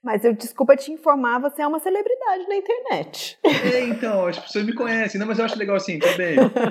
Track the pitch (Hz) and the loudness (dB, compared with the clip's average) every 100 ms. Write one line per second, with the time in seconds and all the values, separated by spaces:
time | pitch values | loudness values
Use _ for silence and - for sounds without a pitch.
0 | 247 214 233 220 233 - 262 277 277 311 | -2 2 2 2 -6 -2 6 6 6 -2
1 | 320 285 247 247 277 285 294 311 370 381 | 2 2 2 0 -2 -2 -2 -2 -2 -2
2 | 415 523 494 370 370 392 392 466 508 185 | 0 -2 0 -2 -2 -4 -2 -4 -2 -4
3 | 147 - - - - 269 247 247 247 226 | -4 -10 -14 0 2 2 0 0 -2 -4
4 | 233 202 180 175 - 208 208 233 233 226 | -2 0 0 -4 -6 -4 -4 -2 -2 -2
5 | 220 196 214 220 226 226 202 196 185 165 | -2 -4 -4 -2 -2 -2 -2 -2 -2 0
6 | 175 180 180 156 240 240 226 | 0 0 0 4 4 2 -2